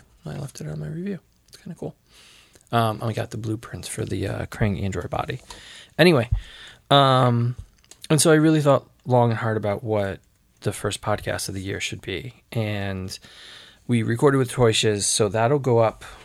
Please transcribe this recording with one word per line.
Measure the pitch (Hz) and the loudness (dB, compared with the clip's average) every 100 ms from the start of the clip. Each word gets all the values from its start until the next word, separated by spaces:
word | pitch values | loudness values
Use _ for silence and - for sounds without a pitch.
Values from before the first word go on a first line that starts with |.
| - _ | -12 _
when | 156 147 | -12 -10
I | |
left | 143 - | -12 -12
it | 151 | -12
on | 151 | -10
my | 151 | -10
review. | 160 196 185 - _ _ | -10 -10 -10 -14 _ _
It's | - | -20
kinda | - | -18
cool. | 165 - - _ _ - - _ _ _ | -14 -14 -14 _ _ -20 -20 _ _ _
Um, | 117 113 107 | 0 0 -2
I | 117 | -6
got | 110 110 | -6 -6
the | 113 | -8
blueprints | 110 110 - 90 - | -6 -8 -8 -12 -10
for | - | -8
the, | - 98 95 | -6 -6 -4
uh, | 110 | -6
Krang | - - 107 80 | -8 -2 -2 -2
Android | 95 87 - | -4 -4 -6
body. | - - 131 - - - - - - | -6 -6 -10 -12 -20 -20 -20 -6 4
Anyway, | 170 143 107 - - - - - - | 4 4 2 -4 -6 -18 -20 -12 2
um, | 143 135 131 123 120 120 123 - _ _ - - | 4 6 6 4 2 0 -4 -12 _ _ -12 0
and | 151 | 2
so | 170 | 6
I | |
really | 156 156 156 | 6 6 4
thought | 143 135 - _ - | 4 4 0 _ 0
long | 123 120 | 4 4
and | 113 | 2
hard | 117 107 | -2 -2
about | 104 101 | -2 -2
what | 113 107 98 90 _ _ _ _ | -2 0 0 -4 _ _ _ _
the | 107 | -6
first | - 104 101 | -4 -4 -4
podcast | - 104 - 98 - | -4 -4 -4 -6 -6
of | |
the | 98 | -8
year | 95 98 | -8 -6
should | - 95 | -8 -8
be. | - 90 123 - _ | -8 -8 -10 -16 _
And | 117 107 104 98 95 92 - - - - - - _ - | -4 -4 -4 -4 -6 -8 -12 -18 -20 -20 -20 -20 _ -2
we | 120 | -2
recorded | 113 117 147 139 | 0 2 2 2
with | 127 | 0
Toy | - 117 | 2 2
Shiz, | 110 110 104 98 | 4 0 0 -2
so | - 107 | 0 0
that'll | 110 117 147 | 0 0 0
go | 131 117 | 2 2
up | 110 - - - | 2 -2 -12 -20